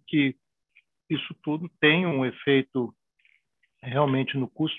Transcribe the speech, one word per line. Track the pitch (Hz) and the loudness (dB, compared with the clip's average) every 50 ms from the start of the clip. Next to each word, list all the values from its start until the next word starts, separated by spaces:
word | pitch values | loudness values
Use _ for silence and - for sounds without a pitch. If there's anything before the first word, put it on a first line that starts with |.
| _ | _
que | - - 147 143 131 123 _ _ _ _ _ _ _ _ _ _ _ _ _ _ - | -2 0 2 2 2 0 _ _ _ _ _ _ _ _ _ _ _ _ _ _ -6
isso | 156 135 - - - _ | -6 -6 -6 -10 -14 _
tudo | - 151 151 160 175 170 _ - | -6 -6 -6 -6 -6 -10 _ 2
tem | 156 151 156 175 185 | 4 4 4 4 2
um | 170 143 135 131 | 0 0 0 0
efeito | 120 - - - 143 139 135 131 _ - 131 123 113 - _ _ _ _ _ _ _ _ _ _ _ _ _ _ _ _ _ | -2 -4 -4 0 2 2 2 2 _ -2 -4 -4 -4 -6 _ _ _ _ _ _ _ _ _ _ _ _ _ _ _ _ _
realmente | - 127 123 139 147 139 131 131 131 - - | -10 -6 0 0 2 2 2 0 -2 -2 -2
no | 135 127 | -4 -4
custo | - _ - 156 156 - | -4 _ -4 -4 -4 -4